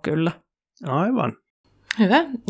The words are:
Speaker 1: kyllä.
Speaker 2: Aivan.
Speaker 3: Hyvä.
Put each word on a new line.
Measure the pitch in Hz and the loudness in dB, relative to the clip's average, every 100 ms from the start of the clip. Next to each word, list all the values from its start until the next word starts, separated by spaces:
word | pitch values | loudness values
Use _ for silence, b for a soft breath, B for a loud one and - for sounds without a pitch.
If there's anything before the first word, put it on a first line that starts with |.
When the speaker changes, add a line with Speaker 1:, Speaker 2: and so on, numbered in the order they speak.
Speaker 1:
kyllä. | - 156 165 - _ _ _ _ 165 | -4 0 -2 -4 _ _ _ _ -4
Speaker 2:
Aivan. | 135 208 254 127 - _ _ _ _ _ - | -2 0 0 -2 -6 _ _ _ _ _ 0
Speaker 3:
Hyvä. | 190 277 320 247 | 4 4 2 -4